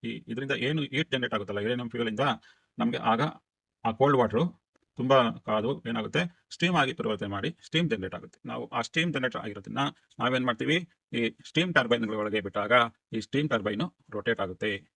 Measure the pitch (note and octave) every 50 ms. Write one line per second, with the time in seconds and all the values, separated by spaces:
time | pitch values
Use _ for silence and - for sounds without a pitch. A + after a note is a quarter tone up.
0 | - A#2 A2+ A2 - - A#2 A2+ C#3 C3+ D#3 - A#2 C3+ D#3 D#3+ C#3+ C3+ - C3+
1 | D#3 _ - C3 B2 A2+ - G#2+ G#2 F2+ G#2 G2+ G2+ A2 B2 B2 B2 A#2 A#2 A#2+
2 | A#2 A2+ A2 G#2+ C3+ D3 A#2 - _ - _ _ _ _ _ - A2+ A#2 A#2 A2+
3 | - A2 A2 A2+ C#3 D#3 - - _ _ _ _ _ _ _ _ _ A#2 A2+ -
4 | C3+ C#3+ D3 C3 A#2+ G#2+ G2+ A#2 D#3+ F3 - _ _ _ _ _ _ _ _ -
5 | B2 C3 C3+ C3+ B2 A#2 A2 F2+ _ - A2 G#2+ G#2 A#2 G#2+ E2+ - A#2 A2+ A2+
6 | G#2+ G#2+ - D3 F3 F3 - _ _ _ - - - F3 F3+ D#3+ C#3+ C3 - -
7 | - A2+ G#2+ G2 - G2+ G2+ G2 G2 D#3+ E3+ _ - - - D#3+ F3 D#3+ A#2 G#2
8 | F#2 F#2 - F2 F2 - _ _ _ - - - - - - A#2+ A#2 - _ E3
9 | E3 F3 D3+ C#3+ B2+ B2+ A2+ - - G#2+ G#2 G#2 F#2+ A2 A2 A#2 C#3 D3 C#3+ _
10 | _ _ _ - B2+ B2 B2+ B2+ B2+ B2+ A#2+ A2+ C3+ C3 D#3 F3 F3 - _ _
11 | _ _ - A#2 A#2 A2+ - _ - - - D#3 E3+ F#3 E3+ D3 B2+ A2+ A#2+ A#2
12 | A#2 G#2+ A2 G#2+ G#2 G#2+ G2+ G#2+ F#2+ G2 - G#2 G2+ G#2 A#2+ B2 A#2+ A#2 - _
13 | _ _ - A2+ G#2+ - - C3+ D3+ D3+ B2+ A2+ G2+ G#2+ G#2+ G2+ D3+ F3 _ _
14 | _ _ - G#2+ G2+ A#2 A2+ - G2 F#2 F#2 - - G#2+ G2+ G2 - _ _